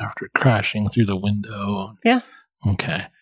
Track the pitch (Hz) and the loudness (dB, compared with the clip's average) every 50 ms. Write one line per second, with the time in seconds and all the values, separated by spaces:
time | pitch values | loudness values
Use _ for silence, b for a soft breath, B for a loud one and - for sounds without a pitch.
0 | 107 104 - - - - - - - 131 113 101 98 - - 107 104 104 - 120 | -8 -8 -8 -10 -10 -8 -2 2 4 4 4 4 2 -2 -2 -2 -2 0 2 2
1 | 110 101 98 92 101 101 104 104 101 - - 98 - 202 202 196 196 - - - | 2 2 0 -2 0 0 0 -2 -2 -6 -8 -6 -4 -4 -4 -4 -6 -8 -6 -2
2 | - 233 262 247 - b b b b b b _ - 101 95 - - - 82 92 | 2 2 2 2 0 b b b b b b _ 0 0 0 0 0 -2 -4 -4
3 | - - _ _ | -6 -8 _ _